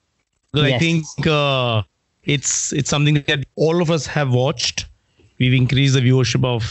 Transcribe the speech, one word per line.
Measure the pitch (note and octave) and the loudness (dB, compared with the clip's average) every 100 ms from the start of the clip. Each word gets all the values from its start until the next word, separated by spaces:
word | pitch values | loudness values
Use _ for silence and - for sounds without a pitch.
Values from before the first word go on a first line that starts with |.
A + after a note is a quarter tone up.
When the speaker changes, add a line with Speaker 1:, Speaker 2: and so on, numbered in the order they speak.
| _ _ _ _ _ | _ _ _ _ _
Speaker 1:
Because | C#3 C#3+ | 0 0
I | |
Speaker 2:
Yes. | B2 | 2
Speaker 1:
think, | E3 E3 D#3 - E3 | 2 0 -4 -4 0
uh, | D3+ C#3+ C3+ A#2+ A2 G2 _ _ _ | 2 2 0 0 0 -4 _ _ _
it's, | - C#3+ - - - | -4 -2 -2 -4 -4
it's | D#3+ C3+ | -4 -2
something | D3 D3 D3 C#3+ | 0 2 0 0
that | D3+ C3 - | -4 -4 -2
all | D3+ F3 | 0 2
of | D#3+ | 0
us | E3 - | -2 -2
have | D#3 C#3 | -4 0
watched. | B2 C3+ B2 - - - _ _ _ _ - | 0 0 -2 -6 -6 -12 _ _ _ _ -2
We've | B2+ | 2
increased | B2+ B2 C3 C#3 | 2 2 2 2
the | C3 | 2
viewership | B2 C3 A#2+ C3 | 2 2 2 0
of | C3 A#2+ A#2 | 0 -2 -6